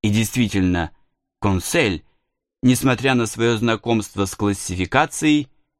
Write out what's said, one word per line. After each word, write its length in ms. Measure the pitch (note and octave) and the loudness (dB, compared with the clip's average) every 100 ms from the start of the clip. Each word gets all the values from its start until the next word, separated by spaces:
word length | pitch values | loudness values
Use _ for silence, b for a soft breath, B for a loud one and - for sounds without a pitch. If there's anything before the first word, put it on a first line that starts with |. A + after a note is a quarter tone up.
И 80 | G#2+ | 0
действительно, 800 | G#2 A2 - A2 G2+ F#2 F2+ E2 - _ _ _ _ | 0 0 0 0 2 2 0 -4 -10 _ _ _ _
консель, 680 | G#2 F#2 - E3+ A#2+ E2 - _ _ _ _ _ | 0 0 0 0 0 -2 -10 _ _ _ _ _
несмотря 540 | B2+ B2 C3 A2+ C3+ B2 | 2 2 2 2 0 0
на 100 | A2+ | -2
свое 320 | - A#2 A2+ | 0 0 2
знакомство 680 | A#2 A2 A#2 A2+ G2+ G#2 G2 | 0 -2 0 -2 -2 -4 -4
с 100 | - | -2
классификацией, 1120 | G#2 G2 - F2+ F2+ C3 D#3+ - D#3 D3+ C#3+ _ _ | -2 -2 -6 -6 0 0 0 0 0 0 -2 _ _